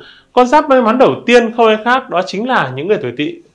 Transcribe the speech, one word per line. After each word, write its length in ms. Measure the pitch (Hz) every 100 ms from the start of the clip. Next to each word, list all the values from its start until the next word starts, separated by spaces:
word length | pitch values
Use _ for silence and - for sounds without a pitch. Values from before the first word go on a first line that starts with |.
| - - _
Con 140 | - 247
giáp 220 | 302 302
may 120 | 262
mắn 160 | 226 247
đầu 180 | 226 - -
tiên 260 | 240 226 233
không 100 | 226
ai 100 | 214 220
khác, 240 | 254 254
đó 120 | 170 185
chính 200 | 185 240
là 240 | 233 139 127
những 120 | 165
người 100 | 202
tuổi 100 | 131 120
Tỵ. 180 | 151 349 _